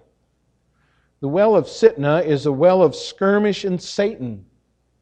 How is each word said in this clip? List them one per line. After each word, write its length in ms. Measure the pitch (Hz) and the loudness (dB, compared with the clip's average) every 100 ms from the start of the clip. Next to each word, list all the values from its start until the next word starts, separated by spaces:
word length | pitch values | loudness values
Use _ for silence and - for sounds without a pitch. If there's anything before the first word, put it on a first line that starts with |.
| _ _ _ _ _ _ _ _ _ _ _ _ | _ _ _ _ _ _ _ _ _ _ _ _
The 80 | 139 | -4
well 260 | 170 214 | 2 4
of 120 | 202 - | 2 0
Sitnah 580 | - 151 - 143 160 | 2 2 2 0 0
is 220 | 160 143 147 | 0 0 -2
a 60 | |
well 300 | 135 175 185 | 2 2 4
of 140 | 160 147 | 2 0
skirmish 680 | - - 196 202 208 190 | -14 -4 0 0 0 -2
and 160 | 196 180 | -4 -6
Satan. 680 | - - 208 190 123 101 - _ _ _ _ _ | -6 -4 -4 -4 -12 -12 -18 _ _ _ _ _